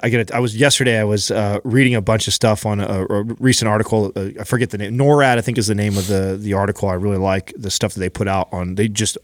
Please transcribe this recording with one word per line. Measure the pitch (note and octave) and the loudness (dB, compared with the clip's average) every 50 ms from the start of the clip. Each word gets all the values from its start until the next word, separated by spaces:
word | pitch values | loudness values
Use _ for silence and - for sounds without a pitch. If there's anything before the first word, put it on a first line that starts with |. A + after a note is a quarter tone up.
| - | 2
I | A#2+ | 0
gotta, | A#2 A#2+ A2 - - | 0 0 0 0 -2
I | A#2+ | -2
was, | B2 A#2 G#2+ | -2 -2 0
yesterday | A2+ C#3+ C#3+ - - C3 B2 A#2 A2 | 2 2 2 2 2 2 2 2 2
I | G#2+ | 2
was, | G#2 G#2+ G#2 - - | 2 0 0 0 -2
uh, | G#2 A2 G#2 G2+ G#2 - - | 0 0 0 0 -2 -2 -2
reading | C3 A2+ C3 C3+ B2+ B2 | 2 4 4 6 4 4
a | A2 | 2
bunch | F#2+ G#2 A2 G#2+ - - | 2 2 0 0 0 -2
of | - | -2
stuff | - - A2+ G#2+ - - | 2 2 2 2 2 0
on | G#2+ G#2 G2+ | -2 -2 -2
a, | G2+ G2+ G2+ F#2+ F#2+ - | -2 -2 -2 -2 -2 0
a | G#2+ G2+ G#2 A#2 A#2 - | -2 -2 -2 -4 -4 0
recent | A#2+ C3 B2 - A2+ A2 | 2 2 2 2 2 2
article. | G#2+ G#2+ G#2+ - A2+ A2 G2+ G2 - | 2 0 0 0 0 0 0 0 -2
Uh, | G#2 F#2+ G2+ - - | -6 -6 -6 -8 -10
I | G#2 | -6
forget | - B2+ A#2 A#2+ G2 | -2 -2 -2 -2 -2
the | - G2 | -4 -6
name. | G#2 G2+ A2+ | -6 -4 -2
norad, | B2 C#3 C#3+ D3 D3 C#3 C3 B2 | 2 4 4 6 6 6 4 4
I | A#2 | 2
think, | A2 B2+ A2+ A#2+ | 0 0 0 0
is | G#2 | 0
the | G#2 G#2+ | 0 0
name | G2+ G#2 G#2 G2+ G2 | 0 0 0 0 0
of | F#2 | 0
the, | F#2+ G2+ F#2+ F#2+ F#2+ F#2+ G2 | 0 0 0 0 -2 -4 -4
the | G#2+ G#2 G2 | -4 -2 0
article. | G2 G2 G2+ G2 - - G2 | 0 0 0 -2 -2 -2 -2
I | F#2 | -2
really | F2+ G2 G#2 G2+ F#2 | -2 -2 -2 0 0
like | F#2+ G2 F#2+ G2 - - - | 0 0 0 -2 -4 -8 -12
the | - A2 F#2+ | -12 -8 -4
stuff | - - G#2+ G2+ - | -2 -2 -2 -2 -2
that | G2+ | -4
they | F#2 F#2 | -6 -4
put | - - G#2 G2 | -4 -4 -2 -2
out | F#2+ F#2+ F#2 - | -2 -2 -2 -4
on. | - F2+ F2+ F2+ F2+ | -6 -6 -6 -4 -2
They | G2+ A2 | -2 -2
just | A2+ G#2 G#2+ A2 - - - | -2 -2 -2 -4 -4 -4 -4